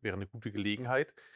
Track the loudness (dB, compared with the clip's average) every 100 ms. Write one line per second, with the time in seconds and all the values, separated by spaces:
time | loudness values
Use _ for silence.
0 | -4 -2 -4 -6 -4 0 0 0 2 2
1 | 2 -6 -20